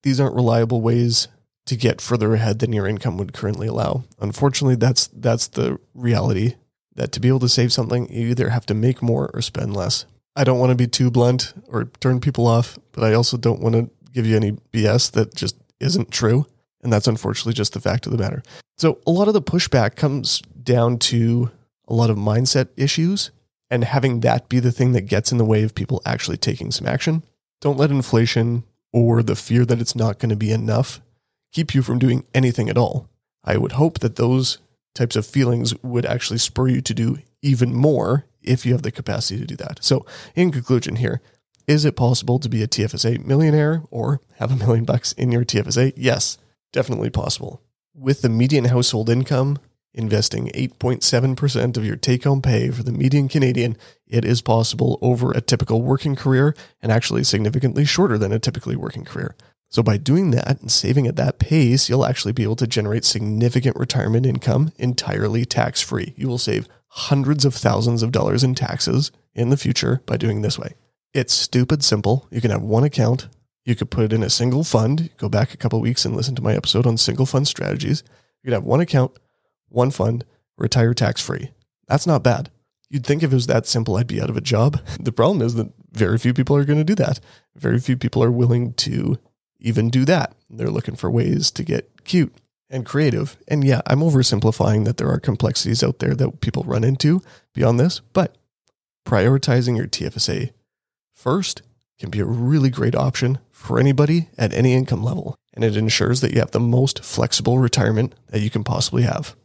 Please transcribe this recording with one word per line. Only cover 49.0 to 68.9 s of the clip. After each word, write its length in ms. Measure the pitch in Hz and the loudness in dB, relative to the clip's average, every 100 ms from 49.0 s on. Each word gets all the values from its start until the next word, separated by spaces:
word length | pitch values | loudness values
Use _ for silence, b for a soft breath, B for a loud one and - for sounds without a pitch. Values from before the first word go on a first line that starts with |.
| 110 | 0
income, 500 | 120 131 135 135 143 _ _ _ | 0 2 0 0 -2 _ _ _
investing 580 | - 110 104 92 - 60 | -8 -2 0 0 -2 -6
eight 260 | - 131 _ | -4 -6 _
point 240 | 123 127 | -4 0
seven 320 | - 120 131 127 | 0 2 0 0
percent 420 | 143 123 120 120 | 0 0 0 -2
of 80 | 107 | -4
your 100 | 104 | -4
take-home 460 | - 127 139 135 | 0 0 2 0
pay 300 | 131 113 123 | 2 2 0
for 120 | 120 | -2
the 80 | 120 | -4
median 360 | 120 131 143 135 | 0 2 2 2
Canadian, 500 | 156 131 123 117 113 B B _ | 2 2 2 -2 -4 B B _
it 180 | 117 113 | -2 2
is 160 | 120 | 0
possible 560 | - 113 113 120 127 - | 2 0 0 0 -2 0
over 300 | 123 120 127 | 0 0 0
a 100 | - | -2
typical 400 | - 127 - 113 | 0 0 2 0
working 340 | 123 135 151 135 | 2 0 0 -2
career 400 | 139 131 143 156 B B | 2 4 4 0 B B
and 100 | - | 0
actually 320 | 110 - 117 | 0 2 -2
significantly 600 | - 101 107 123 127 - 147 | 0 0 0 0 0 0 0
shorter 320 | - 190 110 | 2 2 2
than 140 | 101 | 0
a 80 | 107 | 0
typically 360 | 117 - - - | -2 -6 -6 -6
working 280 | - - - | -6 -10 -12
career. 300 | - - - b b _ | -8 -10 -12 b b _
So 120 | - | 0
by 140 | 113 101 | 2 2
doing 340 | - 156 185 | 2 2 2
that 300 | 120 - 143 | 0 0 -4
and 100 | - | 0
saving 340 | - - 135 120 | -2 2 2 0
at 120 | 160 | 0
that 200 | 139 - | -2 0
pace, 520 | - 156 127 131 - | 0 4 4 2 2
you'll 160 | 123 - | 2 0
actually 260 | 131 104 | 0 -2
be 100 | 123 | -2
able 140 | 107 113 | -2 -2
to 100 | 120 | -2
generate 400 | 117 104 113 - | -2 -2 -2 0
significant 680 | 107 107 107 120 123 127 - | -2 -2 0 2 2 0 -2
retirement 500 | 127 123 104 113 131 | -4 -2 0 0 0
income 460 | 131 - 123 156 - | 0 0 0 0 -2
entirely 680 | 123 127 - 101 104 113 123 | -4 -4 -4 -4 -2 -2 -2
tax-free. 720 | - 117 - - - - - | 0 -2 -2 -4 -6 -8 -6
You 100 | 135 | -6
will 120 | 123 | -4
save 280 | 113 107 113 b b | -2 -4 -4 b b
hundreds 580 | - - 139 135 151 139 | -12 0 0 2 2 2
of 80 | |
thousands 480 | 127 113 104 113 117 | 2 0 2 0 0
of 100 | 113 | 0
dollars 320 | 120 - - | 0 0 0
in 120 | 131 127 | 0 0
taxes 560 | - - - | -4 -4 -2